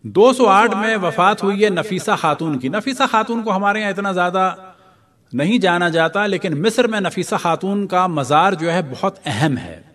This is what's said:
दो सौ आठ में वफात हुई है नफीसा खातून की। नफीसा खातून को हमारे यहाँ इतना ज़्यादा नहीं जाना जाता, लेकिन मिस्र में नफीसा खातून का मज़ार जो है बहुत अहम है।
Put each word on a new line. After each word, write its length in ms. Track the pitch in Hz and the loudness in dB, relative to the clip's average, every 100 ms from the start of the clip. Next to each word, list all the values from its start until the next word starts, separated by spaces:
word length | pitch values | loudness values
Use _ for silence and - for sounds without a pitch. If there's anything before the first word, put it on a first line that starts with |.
| 110 | 0
दो 240 | 127 240 | 4 4
सौ 140 | 254 233 | 6 4
आठ 280 | 196 226 | 6 4
में 220 | 208 220 220 | 0 -2 0
वफात 440 | 175 151 185 208 | -2 2 2 2
हुई 200 | 196 202 | -2 2
है 80 | 208 | 2
नफीसा 460 | 175 208 185 - 202 | 2 -2 -4 -2 0
खातून 420 | 160 147 165 139 | 0 0 -2 -4
की। 100 | 131 | -4
नफीसा 380 | 202 269 254 - | -4 -4 -2 0
खातून 360 | 220 220 233 | 0 0 -4
को 80 | 220 | -2
हमारे 300 | 190 202 208 | 0 0 0
यहाँ 120 | 208 | -4
इतना 200 | 190 202 | -4 -4
ज़्यादा 320 | 180 180 185 185 180 185 - _ _ _ _ _ | 0 0 0 -2 -2 -16 -20 _ _ _ _ _
नहीं 260 | 120 160 233 | -4 0 2
जाना 280 | 185 175 175 | 2 2 0
जाता, 360 | 165 165 196 208 | 2 0 0 -2
लेकिन 280 | 185 190 | -2 -4
मिस्र 320 | 147 208 220 240 | -2 -2 0 0
में 140 | 214 | 0
नफीसा 360 | 180 185 175 196 | -4 -4 -4 -2
खातून 500 | 175 160 190 202 190 | -2 -2 -2 -4 -2
का 200 | 180 185 | 0 0
मज़ार 460 | 156 127 147 190 | -2 2 2 2
जो 160 | 180 165 | 0 -2
है 120 | 170 151 | -2 -4
बहुत 260 | 123 196 - - | -4 -4 -4 -8
अहम 300 | 110 151 131 | 0 0 0
है। 260 | 87 78 - | -6 -16 -20